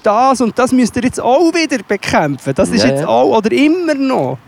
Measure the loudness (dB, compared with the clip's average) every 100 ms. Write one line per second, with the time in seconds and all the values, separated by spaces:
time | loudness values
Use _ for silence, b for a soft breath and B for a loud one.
0 | 0 2 2 2 -2 0 0 2 0 0
1 | -4 -2 0 2 2 2 -2 -4 -4 -6
2 | -2 0 0 -2 -4 -2 0 0 0 0
3 | 0 2 2 2 0 2 2 2 -2 -2
4 | -2 -2 -4 -6